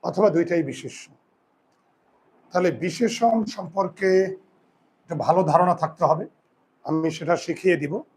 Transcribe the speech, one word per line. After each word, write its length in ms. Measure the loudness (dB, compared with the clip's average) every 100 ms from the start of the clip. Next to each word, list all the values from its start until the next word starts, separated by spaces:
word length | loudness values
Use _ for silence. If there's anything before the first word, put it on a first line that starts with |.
| -6
অথবা 200 | 2 4 4
দুইটাই 280 | 0 0 -2
বিশেষ্য। 340 | -6 -12 -16 -20 _ _ _ _ _ _ _ _ _ _ _ _ _ _
তাহলে 200 | 0 0 0
বিশেষণ 520 | -6 -2 -2 2 2 2 -2
সম্পর্কে 560 | -8 -8 -4 -4 -2 2 4 2 -4 _ _ _ _ _ _
একটা 140 | _ -6 2
ভালো 140 | 2 4
ধারণা 240 | 4 4 2
থাকতে 220 | -2 0 0
হবে, 140 | 2 -2 _ _ _ _ _
আমি 240 | -4 -2 -2 -4
সেটা 160 | -2 -2
শিখিয়ে 320 | -2 -2 0 0
দিব। 120 | -2 -8 -10